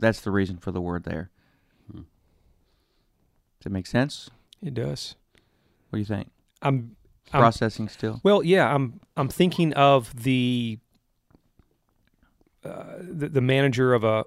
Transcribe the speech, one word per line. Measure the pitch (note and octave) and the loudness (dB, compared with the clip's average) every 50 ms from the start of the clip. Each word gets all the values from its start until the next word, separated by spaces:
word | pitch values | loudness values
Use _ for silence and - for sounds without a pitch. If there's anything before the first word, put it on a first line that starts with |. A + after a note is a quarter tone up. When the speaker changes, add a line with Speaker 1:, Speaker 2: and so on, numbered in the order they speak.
Speaker 1:
that's | - A2+ G2+ - | 2 0 0 0
the | - G#2+ G2 | -2 -2 0
reason | G2+ G2 F2+ F#2+ E2+ | 0 0 0 -4 -8
for | - F#2+ F2+ | -8 -8 -6
the | F#2 | -6
word | F2 F2 F2 F2 F2 | -4 -4 -6 -6 -6
there. | - - D#2+ F2+ F#2+ _ _ _ _ _ _ _ _ _ _ _ - | -8 -8 -8 -10 -12 _ _ _ _ _ _ _ _ _ _ _ -20
Speaker 2:
Hmm. | - - - - _ _ _ _ _ _ _ _ _ _ _ _ _ _ _ _ _ _ _ _ _ _ _ _ _ _ _ _ _ _ | -18 -18 -18 -20 _ _ _ _ _ _ _ _ _ _ _ _ _ _ _ _ _ _ _ _ _ _ _ _ _ _ _ _ _ _
Speaker 1:
Does | - | -10
it | - G2 | -6 -6
make | F#2+ F2 | -6 -4
sense? | - - B2 C3 D3+ - - - - - _ _ _ - - G3+ | -2 0 0 0 -2 -4 -10 -18 -20 -20 _ _ _ -18 -12 -10
Speaker 3:
It | D3+ B2+ | -8 -6
does. | A2+ B2+ C#3+ C#3+ - - - - _ _ _ _ _ _ _ _ _ _ _ _ _ _ _ | -6 -6 -6 -6 -8 -10 -14 -16 _ _ _ _ _ _ _ _ _ _ _ _ _ _ _
Speaker 1:
What | - | -6
do | G#2+ | -6
you | G#2 | -4
think? | G#2 G#2+ G2+ - - - _ _ _ _ _ - | -4 -6 -6 -8 -10 -16 _ _ _ _ _ -2
Speaker 3:
I'm, | C#3+ C3+ C3 A#2 A#2+ - - _ _ _ _ _ _ - | -2 -2 -2 -2 -6 -14 -20 _ _ _ _ _ _ 2
I'm | C#3+ | 4
Speaker 1:
Processing | A#2+ A2+ A2+ - A#2 A2 - - A2 G#2 | 4 4 4 2 -2 -4 -4 -4 -8 -8
still? | - - - A2 A2 A2+ - | -8 -6 -6 -6 -4 0 2
Speaker 3:
Well, | F#3+ G#3 F#3+ C#3 | 4 4 4 4
yeah, | E3 F#3+ F#3+ C#3+ A2+ C#3+ | 4 4 4 4 4 2
I'm, | C#3 C3+ A#2 - - - _ - | 0 -2 -2 -6 -10 -20 _ -6
I'm | - C3+ B2+ | -4 -4 -2
thinking | - - F3 F#3 - - E3+ D#3 - | 0 2 2 2 2 2 0 2 4
of | C#3 C#3 C#3 C#3 C3+ A2+ - - A#2+ A2+ | 4 6 6 6 6 4 0 -8 -6 -2
the, | C3+ C3 B2+ B2 B2 B2 A#2+ A#2+ A2+ A2 A2+ _ _ _ _ _ _ _ _ _ _ _ _ _ _ _ _ _ _ _ _ _ _ _ _ _ _ _ _ _ _ _ _ _ _ _ _ - | 0 0 2 2 0 0 -2 -2 -4 -8 -10 _ _ _ _ _ _ _ _ _ _ _ _ _ _ _ _ _ _ _ _ _ _ _ _ _ _ _ _ _ _ _ _ _ _ _ _ -18
uh, | - - - - - - - | -16 -16 -16 -16 -16 -16 -16
the, | F#3 F3+ F3+ D#3+ C#3+ D#3 | -16 -12 -10 -8 -6 -4
the | D#3 C3+ | 0 0
manager | B2 B2+ C3+ C3+ C#3 C#3 A#2+ B2 C3 B2+ B2 | 2 4 4 4 4 2 2 2 4 4 4
of | A#2 G#2+ | 4 4
a | A2 A2 A2 A2 | 2 2 0 0